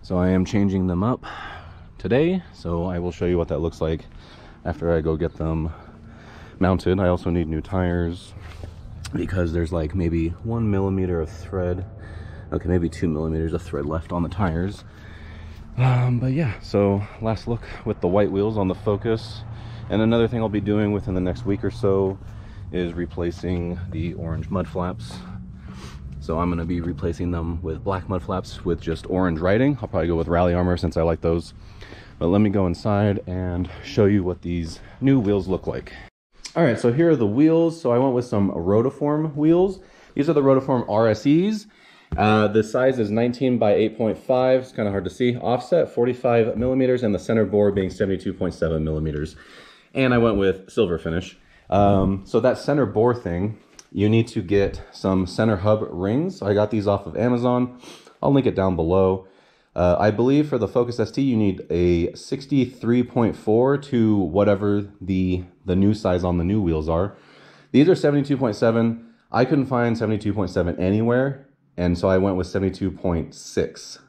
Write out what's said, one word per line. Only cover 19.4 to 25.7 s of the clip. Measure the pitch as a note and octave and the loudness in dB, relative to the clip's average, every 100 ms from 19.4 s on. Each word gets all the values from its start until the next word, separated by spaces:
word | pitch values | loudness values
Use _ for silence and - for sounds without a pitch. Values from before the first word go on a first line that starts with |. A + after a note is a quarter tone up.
| - - - - - | -14 -14 -14 -14 -4
And | G2 | 0
another | A2 A#2 A2+ | 2 2 2
thing | A#2+ | 0
I'll | A2 | -2
be | G#2 | -2
doing | G2 G#2 G#2 | 0 0 2
within | G#2 F#2 | 0 -2
the | F#2 | -2
next | F2+ F2 F#2 | -2 -4 -4
week | G2+ | -2
or | G2+ | -4
so | - G2+ F#2+ F#2+ F#2+ - - - - - | -2 0 2 0 -2 -12 -16 -16 -16 -8
is | E2 F2 | -6 -4
replacing | E2+ E2+ - E2+ E2 F2 F2+ F2 F2 F#2 | -4 -8 -4 -6 -4 -4 -4 -4 -6 -8
the | D#2+ E2+ | -6 -6
orange | - E2 D#2+ D#2 | -6 -6 -6 -4
mud | F#2 F2 | -4 -4
flaps. | F#2+ F2 - - - - - - - - | -4 -6 -6 -12 -14 -14 -14 -14 -16 -16